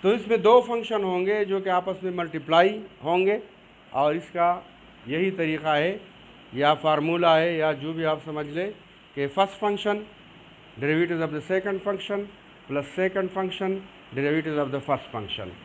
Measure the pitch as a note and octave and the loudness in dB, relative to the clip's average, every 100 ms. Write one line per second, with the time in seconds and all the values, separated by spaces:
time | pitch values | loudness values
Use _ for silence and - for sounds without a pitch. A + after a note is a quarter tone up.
0 | F#3 A3 G#3 A3+ F#3+ B3 A#3+ A#3 A3 A3 | 2 0 2 2 6 6 6 -4 -2 -2
1 | F#3+ F3+ F#3 G#3+ G#3 G3 F#3+ F3+ F3+ F#3+ | 0 0 0 0 0 -2 2 0 0 -6
2 | F#3 F3+ E3+ D#3 C#3+ E3 F#3+ G#3+ G#3+ - | -4 -4 -4 -6 2 6 6 2 -12 -10
3 | C#3+ F3+ F#3+ G#3+ A3 - - - - B2+ | -2 2 2 0 -4 -20 -20 -20 -6 2
4 | D3 D#3+ E3+ F3 E3+ F3 - - - - | 2 2 -4 0 2 2 -6 -20 -20 -20
5 | A2+ D3+ F#3+ F#3+ D#3+ D#3 D#3 D3+ E3 - | -6 0 0 0 -2 0 2 2 2 -2
6 | - - - - - B2 C#3+ D3+ D#3 D3+ | -12 -20 -20 -20 -12 0 2 4 2 2
7 | D#3 E3+ E3+ D#3+ E3+ E3 D#3 D3 D3 D#3+ | 2 2 6 6 4 0 0 -2 -6 -4
8 | D#3+ D#3 D#3+ D3+ D3 D3+ F#3+ G#3+ - - | -2 -2 -4 -8 -6 -6 -6 -8 -20 -20
9 | - - C#3 C#3 F#3+ - G#3 G3+ G#3 G#3 | -16 -6 -4 0 0 0 -2 -2 -2 -2
10 | G#3+ - - - - - - - C#3 D#3 | -4 -18 -20 -20 -20 -20 -20 -6 0 0
11 | E3+ E3+ D#3+ D3+ - F#3+ G3+ F#3+ G3+ G3 | 0 0 -2 -6 -2 -2 -2 -4 -4 -6
12 | - G3+ G3+ - - - - C#3 C#3 - | -4 -6 -6 -14 -20 -20 -6 -6 -6 -2
13 | F#3+ F#3+ F#3 F#3+ F#3+ F#3 F#3+ F#3+ G3 - | -2 0 -4 -2 -4 -4 -4 -4 -8 -20
14 | - A#2+ C#3+ D#3 D#3 D3+ C#3 C#3 C3+ C3 | -10 -4 0 0 0 -2 -2 -4 -2 -2
15 | - A#2 G2+ - F#2+ F2 | -2 -10 -8 -10 -10 -14